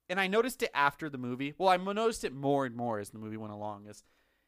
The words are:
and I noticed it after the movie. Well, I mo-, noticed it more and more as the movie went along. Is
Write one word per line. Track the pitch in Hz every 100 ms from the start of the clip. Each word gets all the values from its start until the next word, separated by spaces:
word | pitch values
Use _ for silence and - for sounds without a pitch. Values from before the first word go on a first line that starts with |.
| _
and | 185
I | 190
noticed | 208 247 -
it | 233
after | - 143 - 156
the | 139
movie. | 123 123 143 147
Well, | 190
I | 180
mo-, | 190
noticed | 202 226 226
it | 202
more | 131 139 143 135
and | 117
more | 120 110
as | 101
the | 107
movie | 107 110
went | 110
along. | 104 104 101 104
Is | 104 _ _ _ _